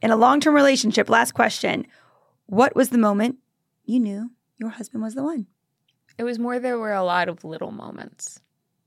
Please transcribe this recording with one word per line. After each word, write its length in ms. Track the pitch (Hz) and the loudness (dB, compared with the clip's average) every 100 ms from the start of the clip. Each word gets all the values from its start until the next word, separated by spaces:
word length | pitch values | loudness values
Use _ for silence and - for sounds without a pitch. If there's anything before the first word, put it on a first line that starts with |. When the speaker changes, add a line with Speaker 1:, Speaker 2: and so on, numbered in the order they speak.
Speaker 1:
in 120 | 220 | 0
a 40 | 220 | 4
long-term 380 | 247 285 302 | 4 4 4
relationship, 560 | 294 277 262 214 220 202 | 6 6 4 2 0 2
last 220 | 226 233 | 2 2
question. 560 | - 220 - - - - _ _ _ _ _ - | 0 0 0 -4 -4 -6 _ _ _ _ _ -4
What 300 | 196 262 - | 2 2 2
was 140 | 262 | 0
the 80 | 240 | 2
moment 400 | 214 202 226 - _ _ _ _ | 2 2 -2 -4 _ _ _ _
you 140 | - 240 | -4 -2
knew 320 | 214 202 233 - _ - | -2 -4 -12 -16 _ -12
your 120 | 220 | -12
husband 320 | 220 226 226 | -10 -12 -10
was 140 | 220 240 | -8 -6
the 80 | |
one? 220 | 277 330 196 _ _ _ _ _ _ - | -6 -6 -8 _ _ _ _ _ _ -8
Speaker 2:
It 40 | |
was 160 | 240 233 | -6 -4
more, 220 | 240 247 | -4 -4
there 180 | 247 240 | -2 -2
were 140 | 220 | -2
a 100 | 202 | -2
lot 260 | 185 175 175 | 0 0 0
of 140 | 175 | -4
little 300 | 156 160 - | -10 -10 -10
moments. 680 | - - - - - - - _ _ _ _ | -10 -14 -16 -18 -16 -16 -16 _ _ _ _